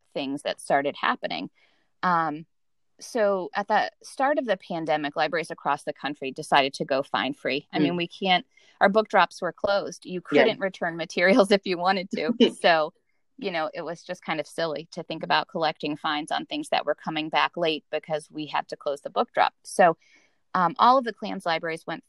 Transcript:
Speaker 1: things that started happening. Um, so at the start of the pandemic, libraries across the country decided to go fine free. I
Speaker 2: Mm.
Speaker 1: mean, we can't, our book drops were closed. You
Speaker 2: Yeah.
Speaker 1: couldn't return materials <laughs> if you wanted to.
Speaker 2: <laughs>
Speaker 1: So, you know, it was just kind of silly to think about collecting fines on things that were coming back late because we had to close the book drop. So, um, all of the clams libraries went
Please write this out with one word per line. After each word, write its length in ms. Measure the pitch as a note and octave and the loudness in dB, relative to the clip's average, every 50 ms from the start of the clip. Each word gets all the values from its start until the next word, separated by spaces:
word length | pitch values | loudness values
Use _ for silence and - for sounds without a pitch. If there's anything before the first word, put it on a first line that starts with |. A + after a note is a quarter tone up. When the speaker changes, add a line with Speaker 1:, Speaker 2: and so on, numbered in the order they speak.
| _ _ | _ _
Speaker 1:
things 300 | - - C#3+ C3+ C#3 C#3+ | -10 -8 -6 -6 -6 -6
that 180 | - G2 - - | -4 -6 -6 -4
started 360 | - - E3 C#3 C#3 C#3+ - - | -2 0 0 2 2 0 -2 0
happening. 480 | - - B3+ - - - E2+ D#2 F2+ F3 _ _ _ _ _ _ _ _ _ - | 0 0 0 -2 -4 -6 -6 -6 -8 -10 _ _ _ _ _ _ _ _ _ -2
Um, 420 | - F#3 F3 E3 D#3+ D#3+ D3+ D#3 E3 _ _ _ _ _ _ _ _ _ _ - | 0 2 2 2 0 -2 -4 -8 -12 _ _ _ _ _ _ _ _ _ _ -20
so 520 | - - - B3 G#3 G3+ G3+ F#3+ F3 - - | -14 -6 -2 2 2 2 2 0 -2 -4 -6
at 140 | G3 G3+ - | -6 -2 0
the 220 | G#3+ G3 B2 G2 _ _ | 2 2 0 0 _ _
start 360 | - - - - C4+ C#4 D4+ D#4 | -20 -12 -4 -2 0 0 0 0
of 80 | C#4 | 0
the 100 | A3 F#3+ | -2 -4
pandemic, 600 | F#3+ - - F#3 E3 E3 D3+ D#3 D#3 D3 C#3+ - | -4 -4 -8 -8 -6 -2 0 0 0 -2 -4 -2
libraries 340 | E3 D#3 D#3+ D3 D#3 E3 - | -2 -2 0 -2 -4 -6 -6
across 340 | E3 - - D3 C#3+ D3+ - | -10 -6 -2 -2 -2 -2 -4
the 80 | - | -10
country 380 | D3 - - C3+ D3 - C#3+ C3 | -10 -6 -8 -8 -8 -6 -8 -10
decided 420 | C3 - D#3 - F3 C#3+ C3+ C#3 - | -8 -8 -2 2 4 4 4 2 -2
to 100 | - E3 | -4 -4
go 180 | - C#3 C3+ | -2 -2 -2
fine 320 | C#3+ - - A2 G#2 C3 - | -2 -2 -2 -2 -2 -2 -4
free. 340 | _ - C3 B2+ D3 - - | _ -6 -4 -4 -4 -6 -6
I 60 | - E3+ | -2 0
Speaker 2:
Mm. 40 | |
Speaker 1:
mean, 140 | D3+ D3 F3 | 0 0 0
we 120 | F3 F3 F3+ | -2 -4 -6
can't, 380 | - - G3+ F#3+ F3+ F3 - _ _ _ _ _ _ - | -8 -4 0 2 2 2 0 _ _ _ _ _ _ 2
our 80 | - G3+ | 2 4
book 200 | G3 A3 A3 - | 4 2 0 2
drops 340 | - G3 F3 - - - | 4 2 2 2 0 -6
were 100 | F#3+ F3 | -8 -8
closed. 540 | D#3+ - - G3+ G3+ G3+ D#3+ C#3 F3 - - | -8 -4 -2 -2 0 0 -2 -4 -10 -14 -12
You 160 | - F3+ F3+ - - | -10 -10 -10 -4 0
Speaker 2:
Yeah. 120 | D3 C#3+ C3+ | 4 4 4
Speaker 1:
couldn't 160 | A3+ G3+ - | 4 2 -2
return 360 | G3 F#3+ - - F#3+ E3+ E3 | -4 -6 -4 -4 -6 -6 -4
materials 540 | E3+ D#3+ - - G3 F3+ F#3+ G3 C4 G3 G3 | -6 -8 -6 -2 2 4 4 6 6 6 6
<laughs> 80 | G#3 G3 | 4 2
if 80 | - | 2
you 100 | G3+ F#3 E3+ | 0 -2 0
wanted 320 | F3 F#3 G3 F#3+ F3+ - | 0 0 0 0 -2 -6
to. 200 | - - - D#3 - - | -6 -4 -2 0 4 4
Speaker 2:
<laughs> 220 | A#3+ A3+ A#3+ - | 4 4 4 2
Speaker 1:
So, 320 | - F#3+ E3+ D#3+ D3+ D#3+ - _ _ _ _ _ _ _ _ - | 4 4 6 4 2 0 -4 _ _ _ _ _ _ _ _ -8
you 120 | - G3 | -8 -4
know, 180 | F3 E3 D#3 - - | -2 -2 -4 -4 -6
it 80 | E3+ | -8
was 200 | E3 D3 E3+ - | -8 -8 -8 -10
just 220 | - - F3+ - - | -10 -12 -12 -10 -6
kind 160 | - E3 D#3 | -6 -6 -6
of 60 | D3 | -6
silly 420 | - - - E3 E3 D3 D3+ E3 - | -8 -4 -4 -4 -2 -4 -6 -10 -12
to 100 | - F3+ | -12 -12
think 200 | E3 - E3 D#3+ | -10 -10 -10 -8
about 260 | F3+ F3+ D#3 D3+ D3+ _ | -2 0 0 0 0 _
collecting 500 | - E3+ D#3+ D3+ D#3+ - - D3+ D3+ - | -4 -2 -2 -2 -2 -2 -6 -6 -6 -4
fines 340 | - D#3+ D3+ D3+ D#3+ - | -4 -4 -4 -4 -4 -4
on 140 | D#3 D3 D#3+ | -4 -4 -4
things 240 | - D#3 D3 D#3 - | -6 -8 -8 -4 -2
that 160 | - - - | -4 -2 -2
were 80 | - D3+ | -2 -4
coming 340 | - - F3+ D#3+ D#3 D#3 D#3+ | -4 -4 -6 -6 -6 -4 0
back 260 | D#3 D3+ D3+ D#3 - E3+ | 2 2 2 2 0 -2
late 260 | F3 D#3+ D#3 C#3+ _ - | -2 -2 -2 -4 _ -6
because 400 | - D3+ - - D#3 D3+ D#3 _ | -6 -6 -4 -4 -6 -6 -8 _
we 160 | - D3+ D3+ | -12 -12 -10
had 200 | C#3 D3+ D3+ D3+ - | -6 -4 -6 -6 -6
to 80 | - | -10
close 260 | - - D3 C#3+ - | -8 -6 -6 -6 -6
the 80 | - - | -8 -6
book 200 | - - B3 - - | -2 -4 -2 -2 2
drop. 180 | - F#2+ - _ _ | 2 2 2 _ _
So, 360 | - - - - F#3+ E3+ E3 _ _ _ _ _ _ _ _ _ _ _ - | -20 -4 4 6 6 6 6 _ _ _ _ _ _ _ _ _ _ _ -2
um, 200 | F#3 F3+ E3+ - - | 0 0 0 2 4
all 180 | A3 A#3+ B3+ | 6 6 6
of 80 | C4+ A#3+ | 4 2
the 80 | A3+ | -2
clams 320 | G#3 - G#3+ G3 F#3+ F#3+ - | -8 -8 -8 -8 -6 -4 -2
libraries 420 | F3 E3 E3 E3+ E3 D#3+ E3 - | -2 -2 -2 -2 -6 -8 -8 -8
went 160 | - E3 D3+ - | -10 -10 -10 -8